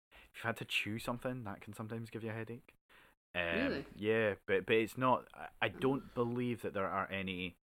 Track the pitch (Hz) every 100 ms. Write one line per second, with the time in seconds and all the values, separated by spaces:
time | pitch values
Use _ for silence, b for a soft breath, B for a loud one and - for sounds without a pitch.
0 | _ - - - 117 113 120 - 104 113
1 | - 120 131 127 104 - - 110 110 113
2 | 113 113 110 110 110 120 - _ _ b
3 | b b _ 87 85 82 85 - - -
4 | 104 113 107 95 - 98 90 113 110 -
5 | 127 110 - - 78 - 117 - 135 139
6 | - 123 120 123 123 117 98 101 95 95
7 | 95 95 95 90 90 - _